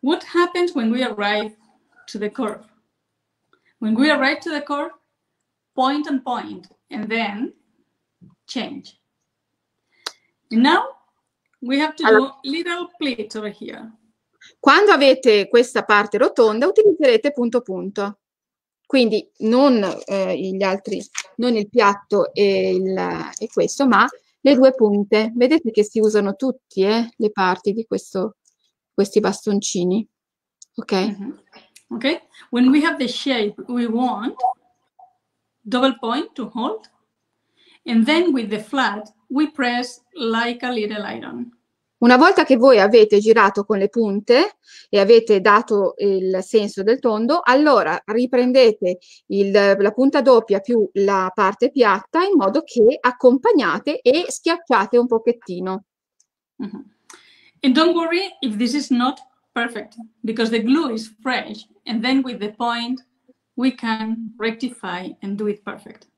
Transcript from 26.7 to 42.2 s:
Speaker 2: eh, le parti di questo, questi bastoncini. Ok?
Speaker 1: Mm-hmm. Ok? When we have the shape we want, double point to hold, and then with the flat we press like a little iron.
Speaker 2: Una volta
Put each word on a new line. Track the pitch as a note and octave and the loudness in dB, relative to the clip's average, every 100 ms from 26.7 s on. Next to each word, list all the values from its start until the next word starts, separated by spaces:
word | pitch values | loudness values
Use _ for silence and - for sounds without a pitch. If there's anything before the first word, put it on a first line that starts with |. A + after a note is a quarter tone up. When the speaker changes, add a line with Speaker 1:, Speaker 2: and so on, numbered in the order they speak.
| - | -2
Speaker 2:
eh, | F#3+ A3 A#3 | 0 0 -4
le | _ G#3+ | _ -4
parti | G#3 F#3 F#3 - | 0 -2 0 -4
di | G#3 A3+ | -4 -6
questo, | G3 - G3 F#3 _ _ _ _ _ _ | -8 -6 -8 -8 _ _ _ _ _ _
questi | - G3+ G#3+ | -4 0 2
bastoncini. | G3+ G3+ - G3+ - F#3+ F3+ F#3+ G#3+ _ _ _ _ _ _ - | 0 -4 -4 -4 -4 -4 -2 -2 -4 _ _ _ _ _ _ -16
Ok? | - | -6
Speaker 1:
Mm-hmm. | G3 G3+ G3+ G3+ - _ - _ _ _ | -4 -4 -6 -12 -16 _ -20 _ _ _
Ok? | A#3 C4+ E4 _ _ - | -8 -6 -6 _ _ -8
When | A#3+ B3+ | 0 2
we | D4 D#4+ | 4 2
have | D#4+ | -2
the | B3 | -8
shape | - - B3 G#3 G#3 - | -6 -6 -4 -4 -6 -10
we | B3 A#3+ | -6 -4
want, | A3+ B3+ G#3+ A#3 A4+ F#5 F#5+ _ _ _ _ _ _ _ _ _ _ | -2 -4 -4 -8 -6 -6 -6 _ _ _ _ _ _ _ _ _ _
double | A3 B3 C4+ B3+ | -6 -2 -2 -2
point | A3+ B3 - - | -6 -6 -8 -10
to | G#3+ | -12
hold, | A#3 B3+ A4 _ _ _ _ _ _ _ _ _ _ - | -8 -8 -8 _ _ _ _ _ _ _ _ _ _ -2
and | A3+ A3+ | 0 2
then | D#4+ F4+ | 2 2
with | C4 G#3+ | -2 -4
the | G#3 | -8
flat | - C#4 A#3 G#3 G#3 _ _ | -6 -4 -4 -4 -12 _ _
we | C4 D4+ | -4 -4
press | - B3 A#3+ B3 - _ | -2 -4 -4 -8 -12 _
like | - A3+ A3+ A#3+ A#3+ B3+ | -8 -4 -2 -4 -6 -8
a | |
little | B3 G#3 G#3+ G3+ | -6 -6 -8 -10
iron. | A3+ - A#3+ A#3+ _ _ _ _ _ | -12 -14 -14 -14 _ _ _ _ _
Speaker 2:
Una | A#3+ | 4
volta | B3 | 6